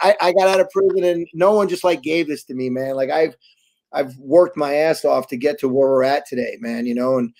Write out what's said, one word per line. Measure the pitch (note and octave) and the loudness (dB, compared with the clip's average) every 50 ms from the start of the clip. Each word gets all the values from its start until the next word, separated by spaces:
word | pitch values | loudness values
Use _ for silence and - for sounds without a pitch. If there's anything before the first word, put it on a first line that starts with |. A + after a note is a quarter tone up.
I, | E3 F#3+ G#3 G#3 | 2 2 4 4
I | E3+ F3+ F3 | 2 2 2
got | F#3+ F#3+ F#3+ | 4 4 4
out | F#3+ F#3+ | 4 2
of | F3+ F#3 | 2 0
prison | - G3 G3 F#3+ F3+ F#3+ F3 | 0 0 0 2 0 0 0
and | F3 F3 E3+ E3+ - - | 0 0 -2 -4 -8 -2
no | D#3+ F3+ G3 G#3+ | 2 2 4 4
one | G#3 G3+ F3 | 4 2 0
just, | F3 - - | -2 -2 0
like, | F3+ E3+ D3 | 0 0 -2
gave | B2+ D3+ D#3+ E3+ D#3+ | -2 -2 -2 -2 -2
this | D3 D3 C#3 - | -4 -6 -10 -10
to | - C3 | -10 -10
me, | B2+ C3 B2+ | -8 -6 -6
man. | B2+ C3 C3+ C3+ C3+ | -6 -6 -6 -6 -4
Like, | C3+ C3+ C3 | -4 -4 -2
I've, | D3+ D#3 D#3+ D#3 - _ _ _ _ _ _ _ _ _ _ _ | 0 0 -2 -2 -4 _ _ _ _ _ _ _ _ _ _ _
I've | - C#3+ C#3+ C3 B2+ | -6 -6 -6 -6 -10
worked | C3 C#3 C3+ D3 F3 F3+ F3 F3 | -16 -4 2 4 4 4 4 2
my | D#3 D3 C#3 C#3+ | -4 -4 -2 0
ass | D3 D#3 D#3+ D#3 - - | 0 0 0 0 0 0
off | C#3+ C#3 C3 A#2+ | 0 0 0 -2
to | - C3+ | -4 -6
get | A#2+ B2+ C#3+ D3 - | -4 -2 -4 -2 -2
to | - C3 | -4 -2
where | B2+ C#3 C3+ C3 | 0 2 2 2
we're | C3+ B2+ B2+ | 2 2 2
at | C3+ C#3+ D3 - | 2 0 -2 -4
today, | - C#3 B2 A#2+ A2 G2+ G2+ | -6 -6 -6 -6 -6 -8 -10
man, | A2+ A#2 A#2 A#2 A#2+ | -10 -8 -6 -6 -6
you | B2 A#2+ | -4 -4
know, | B2 B2 B2+ C3 | -2 -2 -2 -2
and | B2+ A#2+ A2+ - | -2 -2 -4 -8